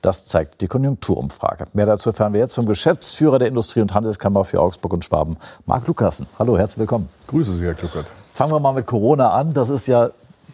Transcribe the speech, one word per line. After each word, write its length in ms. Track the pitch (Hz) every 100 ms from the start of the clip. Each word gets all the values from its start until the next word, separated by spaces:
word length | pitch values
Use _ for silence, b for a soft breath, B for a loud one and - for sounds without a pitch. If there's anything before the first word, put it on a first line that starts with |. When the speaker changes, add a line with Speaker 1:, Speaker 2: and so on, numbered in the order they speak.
Speaker 1:
Das 220 | - 95
zeigt 380 | - 85 78 _
die 60 | 95
Konjunkturumfrage. 960 | 131 139 135 - 87 67 - - - -
Mehr 120 | 101 104
dazu 260 | 104 120
erfahren 200 | - 107
wir 80 | 104
jetzt 160 | 123 -
vom 100 | 113
Geschäftsführer 720 | 104 160 175 - - 156 131
der 100 | 120
Industrie- 320 | 123 107 -
und 120 | 104
Handelskammer 520 | 101 110 101 101 101 95
für 160 | 92
Augsburg 320 | 90 - 85
und 100 | 87
Schwaben, 320 | - 80 76 80 B B -
Marc 200 | - 120
Lukassen. 420 | - 101 - - -
Hallo, 180 | 120 98
herzlich 220 | 101 -
willkommen. 300 | 110 120 78 _ -
Speaker 2:
Grüße 240 | 147 127
Sie, 140 | 87 87
Herr 80 |
Kluckert. 320 | 82 85 82 76 - -
Speaker 1:
Fangen 220 | - 143
wir 80 | 151
mal 100 | 139
mit 140 | 131 113
Corona 460 | 117 110 147 120
an. 220 | 98 156
Das 160 | 143 120
ist 160 | 139 -
ja, 260 | 123 120 - _ _ -